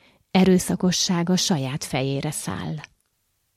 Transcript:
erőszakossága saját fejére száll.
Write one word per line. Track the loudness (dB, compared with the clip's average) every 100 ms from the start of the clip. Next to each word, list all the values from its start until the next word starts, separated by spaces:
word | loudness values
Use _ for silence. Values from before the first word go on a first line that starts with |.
| _ _ _
erőszakossága | 4 6 4 2 0 0 0 0 0 0 0
saját | 2 0 -2 -6
fejére | -4 -4 -2 -2 -4
száll. | -6 -6 -6 -6 -8 -12 _ _ _ _ _ _